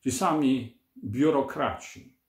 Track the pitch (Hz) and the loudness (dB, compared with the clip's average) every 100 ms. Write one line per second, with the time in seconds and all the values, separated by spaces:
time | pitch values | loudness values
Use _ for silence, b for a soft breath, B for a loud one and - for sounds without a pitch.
0 | 135 120 185 156 139 131 113 _ _ - | -2 0 0 2 2 2 -2 _ _ -14
1 | - 110 151 151 - 151 127 90 - - | -8 2 2 4 0 -2 -4 -4 -12 -18
2 | - _ | -20 _